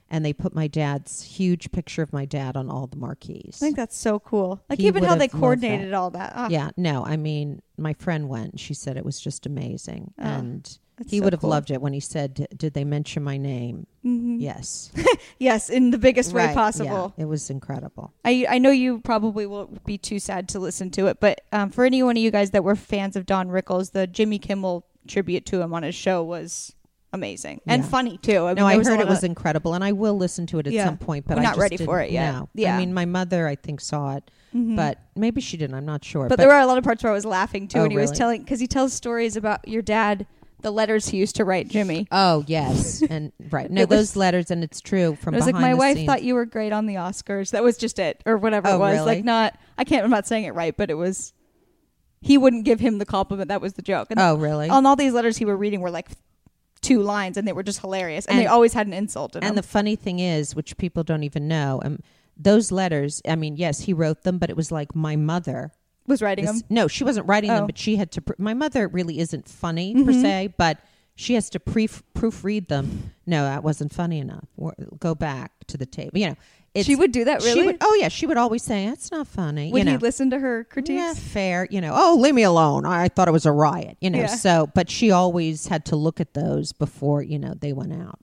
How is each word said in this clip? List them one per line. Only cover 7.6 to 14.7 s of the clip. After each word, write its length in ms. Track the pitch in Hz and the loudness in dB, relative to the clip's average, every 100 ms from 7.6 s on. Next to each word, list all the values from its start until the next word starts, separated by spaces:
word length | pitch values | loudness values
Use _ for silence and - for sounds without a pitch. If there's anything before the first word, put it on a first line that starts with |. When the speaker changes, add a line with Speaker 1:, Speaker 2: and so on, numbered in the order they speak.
| - - | -14 -8
Speaker 1:
my 160 | 156 | -6
friend 360 | 147 - 160 143 | -4 -4 -4 -4
went, 240 | 117 - | -6 -8
and 80 | 143 | -12
she 120 | - | -12
said 220 | 143 - 131 | -10 -8 -8
it 80 | |
was 160 | - 135 | -8 -8
just 260 | 151 - - | -10 -10 -8
amazing. 680 | 143 123 - - - - - | -8 -8 -10 -12 -14 -16 -10
Speaker 2:
Oh, 60 | |
Speaker 1:
And 560 | - 139 123 139 - - _ - | -6 -6 -8 -12 -16 -20 _ -20
Speaker 2:
that's 140 | 233 | -6
Speaker 1:
he 80 | 202 | 0
Speaker 2:
so 60 | |
Speaker 1:
would 80 | 196 | 0
have 80 | 170 | 0
Speaker 2:
cool. 100 | 160 | 0
Speaker 1:
loved 220 | 151 147 | -2 -2
it 100 | 131 | -6
when 100 | 139 | -4
he 60 | 139 | -6
said, 360 | - 156 143 | -8 -6 -6
"D-, 120 | 135 143 - | -6 -10 -6
did 160 | 156 | -6
they 100 | 143 | -4
mention 400 | 147 147 147 156 | -4 -4 -6 -6
my 120 | 143 139 | -6 -6
name?" 520 | 139 127 120 - - _ | -6 -6 -8 -10 -16 _
Speaker 2:
Mm-hmm. 320 | 247 240 240 233 | -4 -2 -2 -4
Speaker 1:
Yes. 540 | 143 - - | -6 -10 -12